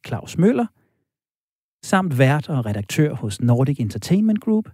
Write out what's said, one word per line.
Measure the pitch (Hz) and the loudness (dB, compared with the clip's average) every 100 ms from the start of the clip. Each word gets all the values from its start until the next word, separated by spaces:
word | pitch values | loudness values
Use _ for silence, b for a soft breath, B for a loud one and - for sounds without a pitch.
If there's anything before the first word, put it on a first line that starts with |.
| - | -10
Claus | 117 - - | -10 -8 0
Møller, | 190 247 233 _ _ _ _ _ _ _ _ _ _ _ | 2 2 -2 _ _ _ _ _ _ _ _ _ _ _
samt | - 190 190 127 | -2 -2 0 2
vært | 131 147 - | 2 2 -2
og | 143 110 | -4 -2
redaktør | 104 101 - 151 | -4 -4 0 0
hos | 135 107 - | 0 -8 -2
Nordic | 120 120 135 143 | 2 2 2 0
Entertainment | 117 110 - 190 220 208 | -4 -6 -2 2 2 0
Group, | - 214 - | 0 -2 -2